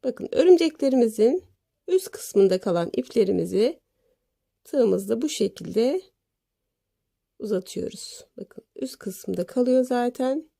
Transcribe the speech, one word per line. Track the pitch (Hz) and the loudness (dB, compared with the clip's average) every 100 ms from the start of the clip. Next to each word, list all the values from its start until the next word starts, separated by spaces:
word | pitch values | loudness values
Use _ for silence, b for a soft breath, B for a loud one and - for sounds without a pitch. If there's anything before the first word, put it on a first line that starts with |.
Bakın | 262 240 - | -6 -6 -4
örümceklerimizin | - 339 349 330 - 269 262 226 220 226 359 _ _ _ _ - | 2 8 8 6 0 2 4 2 4 2 2 _ _ _ _ -2
üst | 370 - | -2 -2
kısmında | - - 202 196 185 | -14 -2 2 4 2
kalan | 196 175 170 | 0 -2 -2
iplerimizi | - 254 - 196 185 170 185 240 339 _ _ _ _ _ _ _ _ | -4 -4 0 0 0 -2 0 0 -2 _ _ _ _ _ _ _ _
tığımızda | - 285 226 185 196 226 | -6 0 2 0 -2 -4
bu | 302 | -4
şekilde | - 202 - 165 202 240 359 - _ _ _ _ _ _ _ _ _ _ _ _ _ | -4 -4 -4 -6 -2 0 -2 -8 _ _ _ _ _ _ _ _ _ _ _ _ _
uzatıyoruz. | 208 190 190 190 185 - - - - - | -4 -4 -4 -8 -8 -10 -18 -20 -20 -20
Bakın | 196 - _ | -18 -20 _
üst | - 262 - | -12 -12 -10
kısmında | - 185 - 180 | -12 -10 -8 -6
kalıyor | 175 254 247 254 | -4 -2 2 2
zaten. | 254 247 240 247 262 285 320 | 2 -2 -2 -2 -4 -4 -8